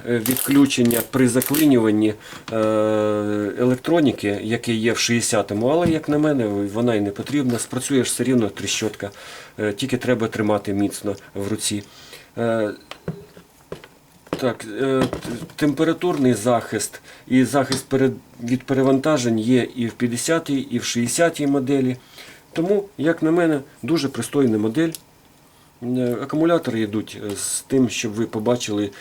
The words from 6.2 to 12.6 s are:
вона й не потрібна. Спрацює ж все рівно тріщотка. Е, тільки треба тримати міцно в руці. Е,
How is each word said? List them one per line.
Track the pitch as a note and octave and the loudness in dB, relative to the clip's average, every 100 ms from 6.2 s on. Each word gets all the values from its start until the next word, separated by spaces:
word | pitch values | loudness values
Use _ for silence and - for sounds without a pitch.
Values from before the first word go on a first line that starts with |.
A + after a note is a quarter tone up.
| D3+ C#3 G#2+ | 2 2 0
вона | G2+ G2+ G#2 A#2+ | -2 -2 0 0
й | A2 | 2
не | G2+ | 0
потрібна. | G2+ G#2+ C#3+ B2+ A#2 | -4 -4 -2 0 -2
Спрацює | - B2+ - C#3 | -4 -6 0 0
ж | |
все | A2+ - | 0 -2
рівно | B2 B2+ G#2 | 0 2 2
тріщотка. | - G2+ - A2 - G2+ - - - - - | -2 -6 -4 -4 -4 -10 -12 -18 -18 -16 -4
Е, | G#2+ | -4
тільки | G2+ C3 A#2+ | -2 -2 -2
треба | - A#2+ A2 | 0 0 0
тримати | - G#2+ G#2 G#2 | 0 0 0 0
міцно | G2 G2+ - G2+ G2+ - | 0 0 -2 -6 -8 -10
в | G2 G2+ | -8 -6
руці. | G#2+ - G#2 - - - - - - | -4 -4 -6 -8 -18 -20 -20 -14 -4
Е, | A#2 A2+ | -2 0